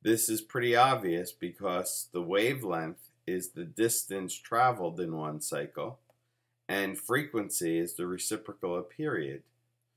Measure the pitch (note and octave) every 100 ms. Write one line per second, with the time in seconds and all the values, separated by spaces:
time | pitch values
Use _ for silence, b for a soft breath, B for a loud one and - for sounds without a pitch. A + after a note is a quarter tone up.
0 | - A2+ - A2 - B2+ A#2+ A#2 B2+ B2+
1 | G2 E2+ F2+ - F2+ - G2 F2+ F#2 -
2 | - F2+ E2+ G2 A#2 C3+ A2 E2+ D#2+ E2+
3 | - _ - F2+ F2+ - E2+ D#2+ A2+ -
4 | - G2 F#2 - - A#2 B2+ A2 F2 E2
5 | F2 D#2+ D2+ D2+ - D2 D2 - E2 C3
6 | _ _ _ _ _ _ _ G2 G2 F#2+
7 | - B2 D3 A#2 G2 - F2 E2 E2+ -
8 | F2+ F2+ - G#2+ - G2 F#2 F2 F2+ -
9 | D3+ A2 C#2+ C#2+ _ _ _ _ _